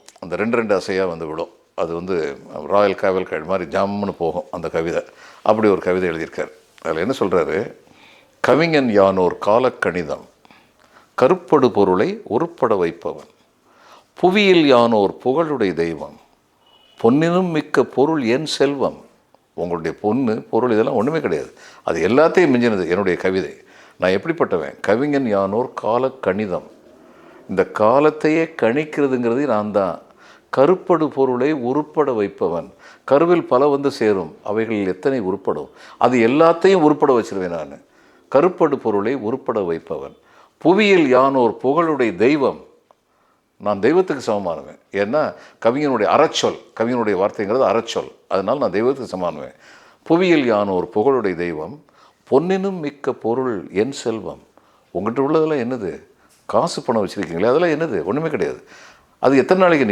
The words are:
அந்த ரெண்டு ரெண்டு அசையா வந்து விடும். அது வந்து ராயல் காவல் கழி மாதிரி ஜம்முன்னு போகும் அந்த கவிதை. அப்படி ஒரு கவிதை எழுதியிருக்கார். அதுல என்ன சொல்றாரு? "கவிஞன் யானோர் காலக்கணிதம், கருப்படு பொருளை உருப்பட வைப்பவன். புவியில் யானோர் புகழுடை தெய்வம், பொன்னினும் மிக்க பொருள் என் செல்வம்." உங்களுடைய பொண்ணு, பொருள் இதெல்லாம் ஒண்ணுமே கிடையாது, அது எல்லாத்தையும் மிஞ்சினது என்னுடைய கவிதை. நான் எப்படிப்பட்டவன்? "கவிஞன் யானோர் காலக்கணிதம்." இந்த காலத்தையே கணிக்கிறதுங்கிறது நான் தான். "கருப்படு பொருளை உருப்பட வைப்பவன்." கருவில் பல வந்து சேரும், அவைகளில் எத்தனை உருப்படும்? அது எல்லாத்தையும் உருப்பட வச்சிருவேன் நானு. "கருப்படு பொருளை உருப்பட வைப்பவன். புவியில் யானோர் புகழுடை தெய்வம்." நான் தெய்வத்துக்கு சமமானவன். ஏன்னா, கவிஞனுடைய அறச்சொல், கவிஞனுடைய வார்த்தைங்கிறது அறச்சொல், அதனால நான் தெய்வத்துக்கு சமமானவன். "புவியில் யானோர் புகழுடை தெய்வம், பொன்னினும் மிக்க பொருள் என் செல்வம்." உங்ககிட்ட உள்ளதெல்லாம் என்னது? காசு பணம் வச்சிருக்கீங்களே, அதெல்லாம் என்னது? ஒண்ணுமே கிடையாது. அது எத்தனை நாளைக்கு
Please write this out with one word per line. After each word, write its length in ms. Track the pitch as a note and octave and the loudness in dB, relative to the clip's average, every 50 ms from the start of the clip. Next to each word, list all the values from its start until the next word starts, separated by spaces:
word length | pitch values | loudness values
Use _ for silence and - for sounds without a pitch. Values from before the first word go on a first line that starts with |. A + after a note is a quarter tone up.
| _ _ - - | _ _ -20 -16
அந்த 180 | - F2 F2 | -12 -8 -4
ரெண்டு 200 | F2 G#2 A2+ A#2 | -4 -4 -2 -2
ரெண்டு 200 | A#2 A2+ G#2 G#2 | -2 0 0 0
அசையா 320 | F#2 - - G2 F#2 F#2+ F#2 | -2 -2 -2 -4 -2 -2 -4
வந்து 180 | E2 E2 E2 | -4 -8 -10
விடும். 220 | D#2 D#2 D#2 E2+ - - _ _ _ - | -10 -8 -8 -10 -10 -12 _ _ _ -8
அது 200 | - F#2+ E2 E2+ | -6 -6 -4 -4
வந்து 420 | E2+ F2 F2+ F#2+ E2+ D#2 D2 C#2 C2 - - - D#2 D2 | -6 -6 -4 -4 -4 -4 -6 -8 -10 -16 -16 -14 -12 -6
ராயல் 280 | D2 F#2+ G2+ G#2 G2 F#2+ | -2 2 2 2 2 0
காவல் 320 | - - G2 F#2 F#2+ F#2 | 0 -2 -2 0 -2 -2
கழி 180 | - F#2 E2 D#2 | -4 -8 -8 -6
மாதிரி 340 | E2 F#2+ F#2+ F2 D2+ - G2 | -4 -4 -4 -4 -4 -4 -2
ஜம்முன்னு 340 | G2 G2 G2+ G2+ G2+ G2 E2+ - | -2 -2 -4 -4 -6 -6 -6 -6
போகும் 260 | F2 E2 D#2 F2 F2 - | -6 -6 -4 -6 -10 -10
அந்த 180 | - F2+ E2 D#2+ | -12 -10 -10 -6
கவிதை. 360 | - E2 E2 E2+ E2 E2+ - - - - - - - - - | -4 -4 -4 -2 -4 -4 -6 -8 -14 -20 -20 -20 -20 -8 0
அப்படி 260 | - A2 A2 A2 G#2+ | 0 2 2 4 2
ஒரு 120 | G2 F2 | 2 2
கவிதை 280 | E2 F2+ F2+ F#2 F#2 F2+ | 0 0 0 0 0 -2
எழுதியிருக்கார். 400 | E2 D#2+ D#2+ D#2 - - D2+ - - - _ _ _ - - | -4 -4 -8 -10 -8 -10 -10 -10 -10 -20 _ _ _ -10 -6
அதுல 180 | D#2+ E2 D#2+ | -6 -4 -2
என்ன 140 | F2 A2+ C3+ - | -2 -4 -2 -2
சொல்றாரு? 560 | A#2 F#2+ F2 F2+ D#2+ C#2+ D2+ F#2 A#2 - - - _ _ _ _ - - - _ _ _ _ _ | -2 0 0 0 0 0 -2 -4 -4 -6 -10 -18 _ _ _ _ -20 -20 -20 _ _ _ _ _
"கவிஞன் 600 | - - B2 C#3 E3 E3+ D#3+ D3 C3+ A#2+ G#2 G2+ | 0 2 2 4 4 2 2 2 2 2 4 4
யானோர் 380 | G2 G2 F#2+ F#2+ F2+ F2 - - - | 4 4 4 2 2 0 0 -2 0
காலக்கணிதம், 800 | G2+ G#2 A#2+ B2+ B2+ B2 - - A2+ F2 F2+ E2+ C#2+ C#2 B1+ - - _ _ _ - - _ _ _ _ _ _ _ _ - _ _ - | 2 2 2 2 0 -2 -2 -4 -4 -4 -4 -6 -6 -8 -10 -12 -18 _ _ _ -20 -20 _ _ _ _ _ _ _ _ -20 _ _ -2
கருப்படு 540 | - B2+ C3 F3+ F#3 - - - C#3+ C3 A#2+ | 2 4 4 4 2 0 2 2 4 4 4
பொருளை 540 | G2 G#2 G2+ F#2 F#2 F#2 A#2 E3+ G3+ A3+ - - | 4 4 2 4 4 2 0 -2 -4 -8 -8 -4
உருப்பட 460 | G2+ A#2 D#3+ E3+ - - - A#2 A2 | -4 -2 -2 -4 -6 -2 0 0 0
வைப்பவன். 500 | G2 F2 E2+ D#2 - - E2+ D2 D2 - - _ _ _ _ _ _ _ _ _ _ _ - - - _ _ _ | 0 0 -2 -4 -6 -10 -10 -10 -12 -16 -20 _ _ _ _ _ _ _ _ _ _ _ -20 -20 -20 _ _ _
புவியில் 600 | - - F3+ F#3 G#3+ G#3 G3 F#3 E3+ D#3 C#3+ C3 | 0 0 2 2 4 4 4 4 4 6 6 6
யானோர் 380 | A#2+ A#2 A#2 A#2 G#2+ G2+ F#2 E2 - - | 6 6 4 4 2 2 2 0 -2 -4
புகழுடை 500 | B2 C3 D#3 E3+ D#3 D3 B2+ A2 F#2+ E2+ | -2 0 0 -2 -2 -2 -2 -2 -2 -2
தெய்வம், 460 | D#2 E2 E2+ E2 D2 C#2+ C#2+ D2 - _ _ _ _ _ _ _ _ _ _ _ _ _ _ _ - - | -2 -4 -4 -4 -8 -12 -16 -18 -20 _ _ _ _ _ _ _ _ _ _ _ _ _ _ _ 0 2
பொன்னினும் 480 | A#2 B2 D3 D#3+ E3+ F3 F3+ F#3+ F3+ | 2 4 4 2 2 2 0 0 0
மிக்க 340 | D#3+ D3+ D3 - - C#3+ B2 | -2 -4 -4 -2 0 0 0
பொருள் 380 | - - - C3+ D3+ D#3+ D#3 B2+ | 0 2 0 0 2 2 0 0
என் 240 | A2 A#2 C3+ D#3 | 0 0 0 -2
செல்வம்." 540 | D3 - - C#3 C3+ C#3+ C3+ A#2 E2+ D2 C#2+ - - _ _ _ _ _ _ _ _ - | -4 -2 0 0 0 0 -2 -4 -4 -4 -8 -20 -20 _ _ _ _ _ _ _ _ -10
உங்களுடைய 440 | - E2+ F2 E2+ E2+ D#2+ E2 D#2+ - | -10 -8 -6 -6 -6 -6 -8 -8 -6
பொண்ணு, 460 | - G#2 A2 C3 C#3 A#2 G#2+ A#2+ - - | -4 -2 -2 -2 -2 -2 -4 -4 -6 -4
பொருள் 220 | - A2+ A2+ B2+ A2+ | -2 -2 0 0 2
இதெல்லாம் 220 | G#2+ A2+ C#3+ D3 | 0 0 0 0
ஒண்ணுமே 260 | A#2 G#2 C#3 D#3+ D#3+ | -2 -2 -2 -2 -2
கிடையாது, 340 | C#3+ G#2+ E2 D2 C2 - - - - - - - - | -2 -2 -4 -4 -6 -8 -16 -20 -20 -20 -18 -10 -6
அது 260 | - E2+ E2+ D#2+ F#2 | -4 -2 0 0 2
எல்லாத்தையும் 460 | A2+ C3+ D#3 E3 E3+ F#3 F3+ D3+ C3 | 4 4 4 4 4 4 4 4 2
மிஞ்சினது 340 | A#2+ A#2+ A#2+ G#2+ G2 F2+ D#2 | 2 2 0 0 0 -2 -2
என்னுடைய 300 | E2+ F#2+ G2+ F#2 F2 D#2+ | 0 0 0 0 -2 0
கவிதை. 380 | - F#2+ F#2+ F#2+ E2+ C#2+ C#2 - - _ - - - - _ | -2 -2 -2 -2 -4 -6 -10 -16 -20 _ -20 -20 -20 -20 _
நான் 140 | - - F#2 | -2 0 0
எப்படிப்பட்டவன்? 680 | F#2+ G2+ - D#3+ E3 D#3+ C#3 G#2 - E2+ D2+ C#2 C2 - | 0 0 -2 -4 -2 -2 -2 -2 -2 -4 -4 -6 -10 -8
"கவிஞன் 560 | - F#2+ G2+ A2+ C#3 D3+ C#3+ C#3 C3+ A#2 G#2 | -2 0 0 0 0 0 -2 -2 0 0 0
யானோர் 340 | G2 G2 F#2+ G2+ A2+ B2+ B2 - - - | 0 0 0 0 -2 -4 -4 -6 -6 -4
காலக்கணிதம்." 840 | G#2 A2 B2 B2+ C3 C3 - - G2 F#2 G2+ A2 G2+ F2 D2+ C#2 - - - _ - - - - - - - - - - - - - | -2 0 0 0 -2 -4 -4 -2 -2 -2 -2 -2 -4 -6 -8 -8 -12 -20 -20 _ -20 -20 -20 -20 -20 -20 -20 -20 -20 -20 -20 -12 -6
இந்த 180 | F#2+ F#2 F#2 - - | -2 -2 -2 -2 0
காலத்தையே 800 | - G#2+ G#2+ B2 C#3 D3 D3+ D3+ D3+ - D#3 D#3 E3 E3 D#3+ - - A#2+ | 0 2 4 4 4 4 2 0 0 -2 0 0 0 -2 -4 -4 -2 0
கணிக்கிறதுங்கிறது 840 | A2 A#2+ D3 D#3 D3+ - - C#3+ C3+ B2+ B2 B2 A#2 A#2 C3 D3 | 0 0 0 -4 -4 -4 -2 -2 0 0 0 0 0 0 0 0
நான் 260 | C#3 A2+ G#2+ G#2 G#2+ G2 | 0 -2 -2 -2 -2 0
தான். 280 | G2+ G2 F2+ D#2+ - - _ _ _ - - - _ _ - - | 0 0 -2 -4 -8 -12 _ _ _ -20 -20 -20 _ _ -6 2
"கருப்படு 520 | - C3+ C#3 C3 - - - F3+ D#3+ D#3 C#3 | 2 4 4 4 0 0 0 0 0 0 -2
பொருளை 460 | - C3+ C3+ B2+ B2+ B2 B2+ D3 D#3 | 0 0 0 0 0 0 0 -2 -2
உருப்பட 600 | C#3+ A#2+ A#2+ C3 D3 D3+ D3+ - D#3+ D3 C#3 B2+ | -2 -2 -2 -2 -2 -4 -4 -2 -2 0 0 0
வைப்பவன்." 580 | A2 G#2 G2 - - G#2+ F2 E2 E2+ D#2+ - - _ - - - _ - | -2 -2 -4 -4 -4 -4 -2 -2 -4 -8 -10 -16 _ -20 -20 -20 _ -2
கருவில் 420 | - C3+ C#3+ D#3+ E3+ F3+ E3 - | 2 4 4 4 4 2 2 2
பல 200 | - - B2 C#3+ | 2 2 2 4
வந்து 240 | D3 C#3 C#3 C#3 C#3+ | 2 2 0 -2 -2
சேரும், 460 | C#3 - A#2 G#2+ G#2 F#2+ F2 D#2+ - - - | -2 0 0 0 2 0 -2 -8 -10 -14 -8
அவைகளில் 440 | G#2+ G#2 A2 A2+ A2 A2+ G#2+ G2+ | -6 -4 -4 -2 -2 -2 -2 -2
எத்தனை 340 | F#2 F#2 - - C#3+ C3+ B2+ | -2 -4 -2 -2 -2 -2 -2
உருப்படும்? 500 | G2+ F#2 F#2+ G2 - - F2+ D2+ - - - - - - - - | -2 -4 -4 -4 -4 -6 -6 -6 -8 -12 -16 -20 -20 -16 -6 0
அது 300 | - B2 B2+ B2 A2+ A2+ | 0 2 4 4 4 4
எல்லாத்தையும் 540 | C3 D3+ E3 E3 E3+ E3 - F#3+ G3 F#3 D#3 | 4 4 4 4 4 4 4 4 4 6 4
உருப்பட 300 | D3+ D3+ C#3 - C#3+ C3 | 4 4 4 2 2 2
வச்சிருவேன் 440 | A#2 G#2+ - G2+ G2 F#2 F2+ E2+ | 2 2 -2 -4 -6 -6 -6 -6
நானு. 220 | E2 D#2 C#2+ C#2+ - _ _ _ _ _ _ _ _ _ - | -8 -10 -10 -14 -20 _ _ _ _ _ _ _ _ _ 0
"கருப்படு 500 | - C3 D#3+ F#3 F3+ - E3+ D3+ C#3 B2 | 2 4 4 4 2 2 0 0 0 -2
பொருளை 380 | - A#2 G2+ G2+ G2 A2 C3+ | -2 -2 -2 0 -2 -2 -4
உருப்பட 500 | C3+ A2 G#2+ B2 C3 - - A#2+ A2 G2 | -4 -4 -6 -6 -6 -6 -4 -4 -4 -2
வைப்பவன். 480 | E2+ E2 E2 - - E2 C#2+ C2+ C#2 - _ _ _ _ _ _ _ _ _ | -2 -4 -6 -6 -10 -10 -10 -10 -14 -18 _ _ _ _ _ _ _ _ _
புவியில் 580 | - D#3 F3+ G3+ G#3+ G3+ G3 F3+ D#3 C3+ B2 | 2 2 4 4 6 4 6 4 4 6 6
யானோர் 400 | B2 C3 C#3 C3+ C3 B2 A2+ G2 - - | 6 4 4 4 2 2 2 0 -2 -2
புகழுடை 540 | B2+ C#3 E3 E3+ D#3+ D#3 C3+ B2+ A2 F#2+ | 0 0 2 2 0 0 0 0 0 0
தெய்வம்." 480 | F2 G#2 C3 D3+ D3+ C3+ A2 F2+ - - - _ _ _ _ _ _ _ _ _ _ _ _ _ _ _ _ _ | 2 2 2 2 2 0 -2 -2 -4 -12 -20 _ _ _ _ _ _ _ _ _ _ _ _ _ _ _ _ _
நான் 240 | - - G2+ G#2 G2 | -8 -6 -4 -4 0
தெய்வத்துக்கு 520 | F#2+ A#2+ D#3 F#3 F#3 F#3 E3 C3+ A2 - A2 | 2 2 2 2 2 0 -2 -6 -4 -4 -4
சமமானவன். 460 | G2+ G2 F2 E2 D2+ C#2 C#2+ D#2 - _ _ - | -2 -2 -4 -6 -8 -10 -16 -20 -20 _ _ -4
ஏன்னா, 420 | G2 G2+ G2+ B2 D#3 D3 A2 F2+ - - - _ - - | -4 -2 0 0 -2 -2 -2 -6 -10 -18 -20 _ -2 0
கவிஞனுடைய 440 | A2+ B2 C#3+ D3+ C#3+ C3 A2+ G#2 F2 | 0 0 2 0 0 0 0 2 2
அறச்சொல், 500 | F2 A#2+ D3+ D#3+ - - - A2 E2 - - - - - | 4 4 4 2 0 0 -2 -2 -2 -4 -10 -12 -6 -4
கவிஞனுடைய 360 | A2+ A#2 B2+ B2 A2+ G#2+ G2+ | -2 -2 0 -2 0 0 0
வார்த்தைங்கிறது 480 | F2+ F#2+ B2 - - G#2+ G2 A2 C3 C3 | 0 0 -2 -2 -4 -4 -2 0 0 2
அறச்சொல், 480 | G2 G2+ A2+ A2 - - - C#2+ C2+ - _ _ - | 2 2 0 -2 -4 -6 -8 -8 -8 -12 _ _ -4
அதனால 300 | F#2 F#2+ F#2+ G2 B2 D3 | -4 -2 -2 -2 -2 -2
நான் 120 | C#3 C3+ | -2 -2
தெய்வத்துக்கு 460 | E2+ G2 A2+ B2+ C#3+ C#3 A#2+ F2+ F2+ | -2 -2 -2 -2 -2 -4 -6 -10 -8
சமமானவன். 380 | F#2 F2+ F2 D#2+ D2 C#2 B1+ - _ _ - - - - _ _ _ - | -6 -6 -6 -6 -8 -12 -16 -16 _ _ -20 -20 -20 -20 _ _ _ -4
"புவியில் 500 | - D#3+ E3+ F#3+ F3+ E3+ D3+ C3+ A#2+ A2 | 0 0 2 4 4 2 2 2 2 2
யானோர் 360 | G#2 G#2 G2 F#2+ F2+ E2+ - - | 0 0 0 0 -2 -2 -2 -2
புகழுடை 400 | G#2+ G#2+ C3+ C3+ B2+ A2 G2 F2+ | 0 2 2 2 0 0 -2 -4
தெய்வம், 500 | D#2+ F2 F2 E2 D2+ D#2 F2 C3 D3+ _ _ _ _ _ _ _ _ _ - | -4 -4 -6 -6 -8 -10 -12 -12 -16 _ _ _ _ _ _ _ _ _ 0
பொன்னினும் 480 | - C3+ D#3+ F3+ F#3+ G3 F#3+ G3 F#3+ F3+ | 0 0 2 2 -2 -2 -2 -4 -6 -6
மிக்க 340 | D#3 C#3+ C#3 - - C#3+ A#2 | -8 -10 -10 -8 -8 -8 -8
பொருள் 560 | - - A2 A#2 B2+ C3 B2+ A2+ F#2 D2 - | -6 -4 -4 -2 -2 -2 -4 -4 -6 -8 -6
என் 220 | E2+ F#2 A2 C3 C3+ | -2 -2 -2 -2 -4
செல்வம்." 500 | - - B2 A2+ A2 G2 E2 C#2+ C#2 _ _ _ _ _ _ _ _ _ _ | -8 -6 -6 -6 -6 -8 -10 -14 -14 _ _ _ _ _ _ _ _ _ _
உங்ககிட்ட 400 | - F2 F#2+ G#2+ A#2+ C#3 C3+ C#3 | -10 -6 -6 -4 -2 -2 -2 0
உள்ளதெல்லாம் 360 | D#3 D#3+ D#3 D#3+ D#3 C#3+ A2+ | 2 0 0 0 -2 -2 -4
என்னது? 400 | A#2+ C3 B2 G#2 F2 D2 C#2 - _ _ _ _ _ _ _ _ | -4 -6 -6 -6 -8 -8 -10 -14 _ _ _ _ _ _ _ _
காசு 360 | - - G#2+ C#3 F3 - - - | -2 0 0 0 0 -2 -6 -4
பணம் 240 | - A#2+ A2+ G2+ | -2 -2 0 -2
வச்சிருக்கீங்களே, 480 | F2+ - G#2 F#2+ D#2+ E2 E2 F#2 A#2 B2+ | -2 -4 -6 -8 -6 -4 -2 0 2 2
அதெல்லாம் 260 | D#3 F3+ E3+ D3+ D3 | 2 2 2 0 0
என்னது? 240 | E3 D#3+ C3 F2+ D2 | -2 -4 -4 -4 -4
ஒண்ணுமே 240 | F2+ G#2+ D3 D#3+ D#3+ | -2 -4 -2 -4 -4
கிடையாது. 360 | D3 - - C#3+ - B2 - _ - - - - - _ _ _ _ - | -4 -4 -4 -4 -6 -10 -14 _ -20 -20 -20 -20 -20 _ _ _ _ 0
அது 180 | - B2 C#3 | 2 4 4
எத்தனை 260 | C3+ A#2+ - F#3 F#3 F#3+ | 4 4 4 4 4 6
நாளைக்கு 240 | F3 E3+ D3 C3 G#2 | 4 4 4 2 0